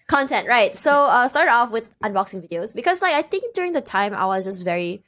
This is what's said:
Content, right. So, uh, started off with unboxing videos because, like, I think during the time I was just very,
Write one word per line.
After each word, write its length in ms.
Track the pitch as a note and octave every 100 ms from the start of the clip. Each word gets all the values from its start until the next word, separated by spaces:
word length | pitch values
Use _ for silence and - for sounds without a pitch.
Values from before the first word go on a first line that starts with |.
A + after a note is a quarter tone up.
| -
Content, 400 | C#4+ C4+ A#3+ -
right. 260 | A#3+ G#3+ -
So, 280 | D4+ C#4+ C#4+
uh, 220 | A#3 B3
started 240 | D4 E4
off 200 | A#3 A#3+
with 140 | A3+ A3+ _
unboxing 440 | G#3+ G3 G3 F#3+ E3
videos 260 | E3+ G#3 -
because, 260 | F4 F4+
like, 120 | F#4 D4
I 60 |
think 300 | D#4+ G4 A#4+
during 200 | G#4+ F4+
the 80 | D#4+
time 320 | - G3 G3+
I 120 | G3+ F#3+
was 180 | F#3+ F#3+
just 180 | F#3+
very, 400 | F3+ F3 F3 G3